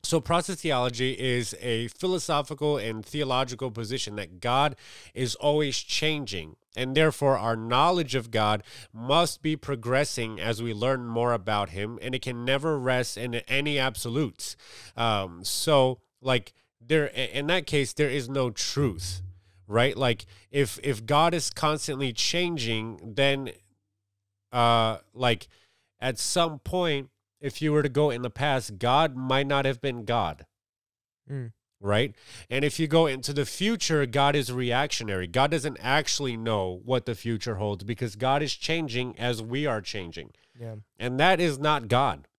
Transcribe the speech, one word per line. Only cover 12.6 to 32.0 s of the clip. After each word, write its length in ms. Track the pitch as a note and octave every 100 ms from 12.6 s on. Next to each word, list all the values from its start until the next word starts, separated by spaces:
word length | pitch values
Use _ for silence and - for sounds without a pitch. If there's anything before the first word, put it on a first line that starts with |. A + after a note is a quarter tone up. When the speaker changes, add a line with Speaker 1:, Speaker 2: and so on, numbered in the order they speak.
| D#3+ D3
Speaker 1:
rest 360 | B2+ B2+ A#2+ G2+
in 200 | B2 A#2 -
any 320 | C3+ D3 C#3+
absolutes. 760 | C3 A2 A#2+ B2 C3 - - - - - - -
Um, 480 | A#2 G#2 F#2+ E2+
so, 560 | F#2+ - - C#3+ C3 B2+ _ _
like, 320 | C3 B2+ - _ _ _
there, 280 | A#2 D#3 D3 B2
i-, 140 | A#2+
in 140 | C3+ D3
that 220 | F3+ D3+
case, 240 | D3 C3
there 180 | - D3+
is 180 | C#3+ A#2+
no 220 | C3+ B2
truth, 720 | - - - C#3 F#2+ F#2 - - - _ _ -
right? 280 | A2 C3 A#2
Like, 300 | C3 A2+ - - _
if, 300 | C#3+ C#3 -
if 240 | - A2+ A2+
God 260 | D3 E3+
is 160 | E3+ -
constantly 640 | - D3+ D3+ - C3+ C3+
changing, 880 | A2+ - E3+ F3 E3 A#2 A2+ A2 G2+ A2+
then, 360 | A2 C#3 C#3 C3 - _ _ _ _ _ _ _ _ _
uh, 460 | B2 A#2 A#2 A2+ G#2+ _
like, 340 | A#2+ B2 A2 - _ _ _ _ _
at 180 | B2 A#2
some 400 | - F3+ E3+ D3
point, 500 | - F3+ F3 C#3+ C3 _ _ _
if 200 | C#3+ -
you 100 | D3+
were 100 | D3+
to 60 | D3
go 220 | C3 D3+
in 120 | A#2+
the 80 | B2
past, 480 | - D3 C3 - G2
God 380 | A#2+ C3+ D#3 B2+
might 300 | C3 C3 C#3
not 180 | C#3
have 160 | C3+ B2+
been 240 | C#3 A#2+
God. 420 | G#2+ A#2 F2 C#2+ - _ _ _ _ _ _ _ -
Speaker 2:
Mm. 220 | C#3 A#2 _ _ _
Speaker 1:
Right? 340 | G2 G#2